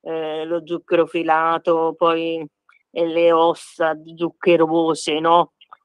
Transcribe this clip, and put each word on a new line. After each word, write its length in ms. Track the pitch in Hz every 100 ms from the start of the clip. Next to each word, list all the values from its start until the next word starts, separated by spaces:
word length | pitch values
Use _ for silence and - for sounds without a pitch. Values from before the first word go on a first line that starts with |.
eh, 420 | 160 160 156 156
lo 180 | 160 170
zucchero 420 | 156 170 - 170 160
filato, 880 | 170 160 160 165 165 175 165 165 160
poi, 480 | 165 165 165 165 151 _ _ _ _
eh, 160 | - 170
le 260 | 165 170
ossa 680 | 165 170 165 - - 160 156 160
zuccherose, 1040 | 165 170 - 175 165 160 165 160 151 165 151
no? 340 | 165 170 156 _ _ -